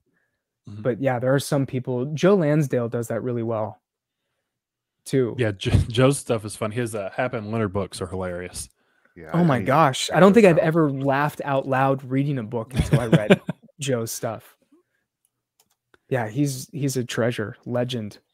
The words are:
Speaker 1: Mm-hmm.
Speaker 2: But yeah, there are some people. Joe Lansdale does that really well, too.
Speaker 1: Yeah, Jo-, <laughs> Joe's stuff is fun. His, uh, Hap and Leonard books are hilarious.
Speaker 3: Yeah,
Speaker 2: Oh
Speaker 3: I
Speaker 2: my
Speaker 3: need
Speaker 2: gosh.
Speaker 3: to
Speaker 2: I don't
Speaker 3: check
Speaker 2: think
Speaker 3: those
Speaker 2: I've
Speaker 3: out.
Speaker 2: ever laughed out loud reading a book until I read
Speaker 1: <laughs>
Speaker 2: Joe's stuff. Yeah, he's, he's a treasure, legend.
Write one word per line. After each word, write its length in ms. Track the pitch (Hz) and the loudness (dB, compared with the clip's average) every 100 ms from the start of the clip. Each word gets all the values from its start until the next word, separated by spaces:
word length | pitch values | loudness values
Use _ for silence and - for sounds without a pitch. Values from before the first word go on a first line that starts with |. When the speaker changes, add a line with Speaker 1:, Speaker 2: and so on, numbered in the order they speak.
| _ _ _ _ _ _ - | _ _ _ _ _ _ -20
Speaker 1:
Mm-hmm. 120 | 104 | -6
Speaker 2:
But 180 | 110 107 | -4 0
yeah, 180 | 135 123 | 0 0
there 140 | 127 | 0
are 60 | 139 | 0
some 260 | - 147 135 | 2 -2 -2
people. 380 | 127 120 123 135 | -4 -4 -4 -4
Joe 220 | 151 175 202 | 2 4 4
Lansdale 540 | 151 151 143 123 117 | 4 2 2 0 -2
does 180 | 120 117 | -4 -4
that 120 | 113 | -4
really 220 | 123 120 | -4 -4
well, 380 | 113 113 107 - _ _ _ _ _ _ _ _ _ _ _ _ - | -2 -2 -4 -8 _ _ _ _ _ _ _ _ _ _ _ _ -4
too. 300 | 135 123 - | 0 0 0
Speaker 1:
Yeah, 140 | 113 | -2
Jo-, 200 | 98 - | -2 2
<laughs> 160 | 101 - | 2 2
Joe's 280 | 113 131 139 | 4 4 2
stuff 280 | - 117 104 | -2 -4 -4
is 100 | - | -8
fun. 160 | 110 | -6
His, 240 | 104 120 107 | -4 -6 -6
uh, 160 | 95 - | -8 -4
Hap 180 | 127 | -4
and 180 | 120 104 | -4 -6
Leonard 220 | 113 107 | -2 -2
books 280 | 95 92 - | -2 -6 -6
are 60 | 92 | -8
hilarious. 640 | 92 92 87 90 - - _ _ _ _ - | -6 -8 -8 -10 -12 -16 _ _ _ _ -20
Speaker 3:
Yeah, 140 | 80 | -6
Speaker 2:
Oh 60 | 160 | 0
Speaker 3:
I 40 | |
Speaker 2:
my 160 | 175 127 | 2 2
Speaker 3:
need 60 | 110 | 2
Speaker 2:
gosh. 400 | 139 156 127 - | 4 4 2 -2
Speaker 3:
to 100 | - | 6
Speaker 2:
I 20 | |
don't 100 | 185 | 8
Speaker 3:
check 20 | 202 | 8
Speaker 2:
think 80 | 202 | 8
Speaker 3:
those 60 | |
Speaker 2:
I've 60 | 165 | 6
Speaker 3:
out. 80 | 160 | 4
Speaker 2:
ever 240 | 160 151 | 2 2
laughed 500 | 135 135 135 151 - 143 | 2 0 0 0 -4 -2
out 220 | 139 139 | -2 0
loud 360 | 131 135 135 | 0 2 0
reading 340 | 135 131 139 139 | -2 -2 0 -2
a 40 | |
book 300 | 107 117 113 | -4 -6 -6
until 260 | - - 135 | -2 2 2
I 80 | 117 | 4
read 320 | 113 107 - - - | 2 4 2 2 -12
Speaker 1:
<laughs> 200 | _ _ | _ _
Speaker 2:
Joe's 320 | 135 123 113 | -4 -2 -2
stuff. 460 | - 120 107 - _ _ 311 _ _ _ _ _ _ _ _ _ _ _ _ _ | -6 -8 -8 -14 _ _ _ _ _ _ _ _ _ _ _ _ _ _ _ _
Yeah, 180 | 131 110 | -4 -4
he's, 420 | 113 143 131 - | -2 -2 -2 -10
he's 260 | 156 135 131 | -6 -4 -4
a 60 | |
treasure, 520 | 123 - 117 120 107 117 - | -4 -2 -2 -2 -8 -8 -6
legend. 540 | 120 123 123 107 - _ | -4 -4 -4 -8 -14 _